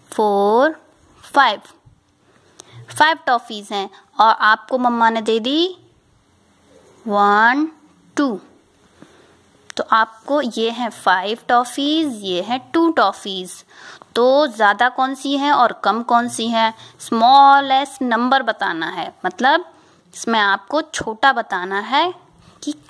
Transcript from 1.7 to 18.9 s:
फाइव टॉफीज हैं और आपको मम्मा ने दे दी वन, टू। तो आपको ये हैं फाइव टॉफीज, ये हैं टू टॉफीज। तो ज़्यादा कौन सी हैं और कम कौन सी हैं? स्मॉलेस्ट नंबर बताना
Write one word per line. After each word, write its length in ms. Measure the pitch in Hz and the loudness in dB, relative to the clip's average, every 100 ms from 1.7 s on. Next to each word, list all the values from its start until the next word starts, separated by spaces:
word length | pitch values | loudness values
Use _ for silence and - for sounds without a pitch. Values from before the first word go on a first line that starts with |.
| _ _ _ _ _ _ _ _ - - - - | _ _ _ _ _ _ _ _ -20 -20 -20 -10
फाइव 280 | - 311 320 - | 0 2 2 -2
टॉफीज 420 | 240 240 208 202 | -2 -4 -14 -8
हैं 160 | 202 190 - _ - | -8 -8 -14 _ 2
और 140 | 220 | 2
आपको 440 | - 214 220 - 254 | 4 2 0 -2 -2
मम्मा 320 | 247 233 226 | 0 2 0
ने 120 | 226 | 0
दे 160 | 220 220 | -2 -2
दी 360 | 240 302 370 - _ _ _ _ _ _ _ _ _ - _ _ 226 | -2 -2 -2 -6 _ _ _ _ _ _ _ _ _ -20 _ _ -4
वन, 600 | 202 202 208 226 285 320 - _ _ _ - | 2 4 4 4 2 -2 -6 _ _ _ -2
टू। 220 | 269 185 - _ _ _ _ _ - _ _ _ _ _ - - | -2 -4 -12 _ _ _ _ _ -20 _ _ _ _ _ -12 -8
तो 80 | - | 0
आपको 500 | 220 226 - - 294 | 0 0 -6 -4 -2
ये 280 | 247 220 226 | -2 -4 -4
हैं 200 | 226 233 | -4 -8
फाइव 480 | - 196 185 196 233 - | -4 0 0 -2 -8 0
टॉफीज, 760 | 240 247 - 285 320 302 214 | 0 0 -4 -2 -2 -4 -6
ये 200 | 196 175 | -6 -6
हैं 180 | 208 254 - | -4 -8 -4
टू 160 | 330 330 | 0 0
टॉफीज। 720 | 320 202 - 208 190 185 - _ - - - - | 2 -2 -2 -10 -10 -12 -16 _ -20 -20 -20 -8
तो 320 | 226 247 277 302 | 0 2 2 0
ज़्यादा 420 | 220 208 208 247 | 2 0 2 0
कौन 240 | 254 262 | 0 -4
सी 220 | 269 277 277 | -4 -6 -2
हैं 160 | 285 | 0
और 280 | 269 233 - | 2 2 0
कम 180 | 202 220 | -2 -2
कौन 260 | 240 233 240 | 0 0 0
सी 200 | - 226 | -6 -4
हैं? 240 | 226 220 - - - | 0 -2 -4 -18 -20
स्मॉलेस्ट 1040 | - 226 233 277 277 277 277 277 277 - | -6 2 6 8 8 6 4 0 -2 -6
नंबर 400 | 247 226 247 262 | -2 -2 0 0
बताना 480 | 233 214 190 165 160 | 0 -4 -6 -4 -8